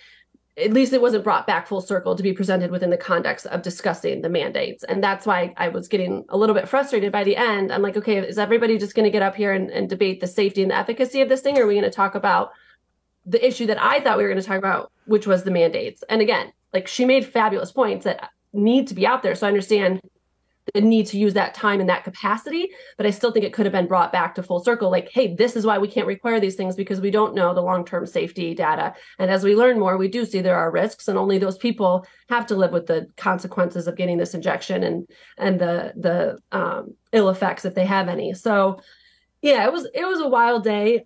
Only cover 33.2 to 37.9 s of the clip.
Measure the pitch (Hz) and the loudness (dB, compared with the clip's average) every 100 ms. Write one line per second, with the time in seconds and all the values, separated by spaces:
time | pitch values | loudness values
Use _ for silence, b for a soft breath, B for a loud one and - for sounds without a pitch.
33.2 | 196 185 185 - 175 180 170 170 180 175 | -2 -2 -4 -2 -2 -2 -6 -4 -2 0
34.2 | 175 175 170 156 - 185 175 170 175 B | -2 -4 -4 -4 -4 -2 -2 -4 -8 B
35.2 | B - 196 180 175 170 - - 170 175 | B -4 -2 0 0 -2 -6 -4 -2 0
36.2 | 156 - _ - 175 - - - _ 226 | -2 -6 _ -4 -4 -6 -10 -18 _ 2
37.2 | 196 185 190 - 185 185 190 | 2 2 -2 -2 -4 -2 0